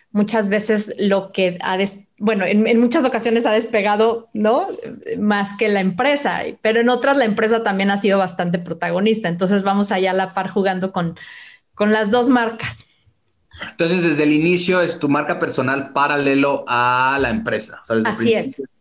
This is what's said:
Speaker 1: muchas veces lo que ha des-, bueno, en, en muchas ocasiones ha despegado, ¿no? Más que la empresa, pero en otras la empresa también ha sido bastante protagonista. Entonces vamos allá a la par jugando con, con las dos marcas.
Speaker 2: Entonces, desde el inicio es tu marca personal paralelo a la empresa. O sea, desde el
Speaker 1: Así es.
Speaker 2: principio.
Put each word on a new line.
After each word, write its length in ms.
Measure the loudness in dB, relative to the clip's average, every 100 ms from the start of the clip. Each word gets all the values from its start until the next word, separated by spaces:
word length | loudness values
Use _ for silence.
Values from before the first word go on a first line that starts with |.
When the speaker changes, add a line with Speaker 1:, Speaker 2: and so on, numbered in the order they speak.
| _
Speaker 1:
muchas 380 | -2 0 0 0
veces 460 | 0 0 0 -2 -2
lo 340 | 0 0 -2
que 260 | -2 -2 -2
ha 160 | -4 -2
des-, 300 | -2 -4 -16 _
bueno, 280 | -2 0 2
en, 220 | 2 4
en 120 | 4
muchas 260 | 2 2 0
ocasiones 400 | 0 0 0 2
ha 60 |
despegado, 760 | 0 0 0 0 2 2 0 -6
¿no? 340 | -2 0 2 -2 -8 -12 -14 -10 -2
Más 400 | 0 0 -2 -2
que 100 | 0
la 120 | 2
empresa, 640 | 0 0 0 0 -2 -4 -6 -4
pero 180 | -2 2
en 100 | 2
otras 280 | 2 2 2
la 80 | 2
empresa 380 | 0 0 0
también 280 | 0 0 0
ha 60 | 0
sido 200 | 2 2
bastante 420 | 0 -2 -4 -4
protagonista. 680 | -6 -6 -4 0 0 0 -2
Entonces 360 | -2 0 0
vamos 280 | 2 0 0
allá 200 | 0 0
a 20 |
la 200 | 0 -2
par 160 | -4 -4
jugando 420 | -2 0 -2 -4
con, 260 | -4 -4 -6 -18 -20 -20 -20 _
con 180 | -2 0
las 200 | 2 2
dos 180 | 2 4
marcas. 560 | 2 0 -4 -8 -10 -12 _ _ _ _ _ _ -18 -16
Speaker 2:
Entonces, 340 | -4 0 2
desde 200 | 2 2
el 80 | 2
inicio 500 | 4 2 2 2 2
es 160 | 0 0
tu 120 | 0
marca 300 | 0 0 -2
personal 520 | -2 -2 -2 -2 -2
paralelo 720 | 0 0 2 2 4 2 0 -2
a 500 | 0 2 2 2 2
la 100 | 0
empresa. 500 | -2 -2 -4 -6 -10
O 40 | -2
sea, 100 | 0
desde 120 | 0
el 60 | 0
Speaker 1:
Así 180 | 2
es. 80 | 0
Speaker 2:
principio. 240 | -2 -8 -14 _